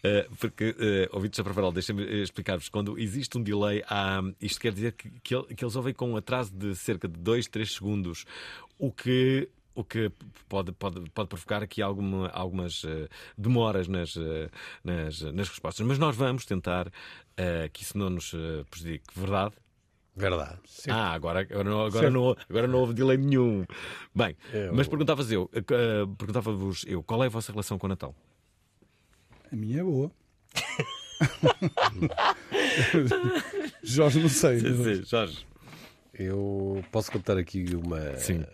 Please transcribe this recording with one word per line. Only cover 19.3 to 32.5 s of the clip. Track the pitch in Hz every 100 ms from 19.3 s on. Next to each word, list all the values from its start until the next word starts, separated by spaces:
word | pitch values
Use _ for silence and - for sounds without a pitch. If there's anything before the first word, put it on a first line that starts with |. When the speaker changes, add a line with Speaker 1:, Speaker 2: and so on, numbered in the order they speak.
| 98 101 - _ _ _ _ _
Speaker 2:
Verdade. | - 98 87 71 87 -
Speaker 3:
Certo. | - - 110
Speaker 1:
Ah, | 101
agora, | 82 82 87
agora | 98 104
não, | 98 107 107
agora | 107
Speaker 3:
Certo. | 135
Speaker 1:
não, | 127 127 120 -
agora | 104 123
não | 127
houve | 123
delay | 117 131 131
nenhum. | 139 135 123 104 90 - - - -
Bem, | - 107 76 -
Speaker 2:
É | 107 98
Speaker 1:
mas | 113 143
Speaker 2:
o |
Speaker 1:
perguntava-vos | 151 156 143 123
eu, | 107 90
eh, | -
eh, | 98 123 117 107 101 98
perguntava-vos | 101 107 110 101 98 90 -
eu, | 95
qual | 76 113
é | 127
a |
vossa | 113 -
relação | 107 98 98
com | 98
o |
Natal? | 95 67 - _ _ _ _ _ _ _ _ _ _ _ - -
Speaker 3:
A | 117
minha | 107 135
é |
boa. | 185 135 147 - _ _ _
<laughs> | - - - 1077 - - - - - - - 180 - - 107 151 - - - -